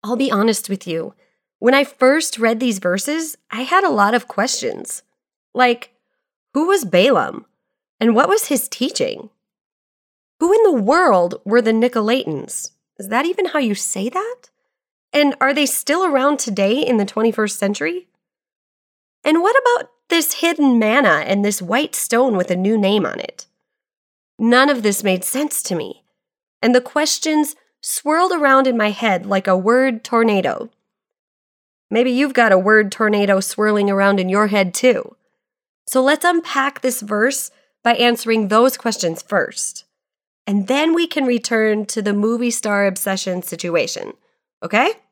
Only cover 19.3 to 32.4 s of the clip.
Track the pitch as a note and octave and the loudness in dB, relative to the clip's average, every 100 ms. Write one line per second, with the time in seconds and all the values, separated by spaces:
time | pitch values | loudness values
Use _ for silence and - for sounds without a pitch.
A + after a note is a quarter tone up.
19.3 | D#4+ F#4+ C5 B4 A#4+ - _ _ E4+ D#4 | 2 4 2 2 0 -4 _ _ -2 -2
20.3 | - E4+ E4 C#4 A#3+ G#3+ A#3+ G#3 D#3 - | -2 -2 2 2 4 2 2 2 2 0
21.3 | G3 G3+ G#3 F3+ A#3 D4+ - - A#3 C4 | -2 -2 -4 -4 -2 -2 -6 -2 0 2
22.3 | G3+ F3+ F3+ G3 A3 G3 G#3 D#3+ - - | 0 -2 0 0 2 2 0 -2 -6 -12
23.3 | - - _ _ _ _ _ _ _ _ | -14 -20 _ _ _ _ _ _ _ _
24.3 | - A3+ B3 C#4 C4 G#3+ G3 G#3 F#3 - | -4 2 4 4 2 0 -2 -2 -2 -4
25.3 | B3+ D4 - - F3 F#2 - _ _ _ | -4 -4 -6 -6 -6 -8 -14 _ _ _
26.3 | _ _ _ B3 B3 B3 D4+ D4+ - D#4+ | _ _ _ 2 2 0 -4 -2 -2 0
27.3 | D4+ D4 - _ _ - - C#4+ D#4+ F#4 | 0 0 -6 _ _ -10 -6 -2 0 2
28.3 | F4 C#4+ C4+ C4+ A#3+ G#3 G3+ A3+ F#3 G3+ | 2 4 4 4 0 -2 0 -2 -2 0
29.3 | G3 G3 F#3 F#3+ B3 C4 A3+ - A#3 A3+ | -2 0 0 2 2 2 -2 -2 2 2
30.3 | G3+ D3+ - - _ _ _ _ _ _ | 2 0 -4 -10 _ _ _ _ _ _
31.3 | _ _ _ _ _ _ G#3+ B3+ B3 C#4+ | _ _ _ _ _ _ 0 2 2 0
32.3 | B3 | 2